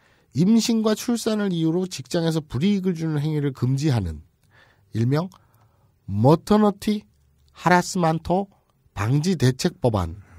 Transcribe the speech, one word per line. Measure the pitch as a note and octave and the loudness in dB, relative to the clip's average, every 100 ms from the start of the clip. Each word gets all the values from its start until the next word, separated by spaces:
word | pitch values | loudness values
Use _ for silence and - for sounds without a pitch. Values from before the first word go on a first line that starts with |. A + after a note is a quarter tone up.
| _ _ _ | _ _ _
임신과 | B2+ F#3 A3+ A3 A3+ A3 G#3+ | -2 2 2 2 0 0 -2
출산을 | - A#3 A3 G#3+ G3+ | -2 -4 -2 -2 -2
이유로 | E3+ D#3+ F3 F#3 | 0 0 -2 -4
직장에서 | - - E3+ E3 D#3+ | -8 -6 -2 0 -2
불이익을 | D3+ B2 G3 G3+ F#3 D#3+ | -4 -2 0 0 -2 -2
주는 | D#3+ D3+ | -4 -2
행위를 | D3+ D3+ C#3+ | -2 -2 -4
금지하는 | B2+ B2 C3+ D#3 A#2+ F2 D2+ - _ _ _ _ _ _ | -2 -2 0 0 0 -2 -8 -16 _ _ _ _ _ _
일명 | A2 A#2+ D3+ F#3 - _ _ _ _ _ _ - | -2 0 0 -4 -12 _ _ _ _ _ _ -6
머터너티 | G2+ B2+ E3 - G#3+ G#3 G3+ - G#3 - _ _ _ _ | 2 4 4 4 4 4 0 -4 -4 -6 _ _ _ _
하라스만토 | - E3 F3+ - F#3 E3 D#3+ - F#3 G3 _ _ _ _ | -4 2 4 2 0 0 0 -2 -4 -4 _ _ _ _
방지 | - G#2+ C#3+ F3 E3+ | -6 0 0 0 2
대책 | B2 C3 F3+ - | 0 0 -4 -2
법안을 | B2 G2+ E2 - - | -2 0 -4 -8 -18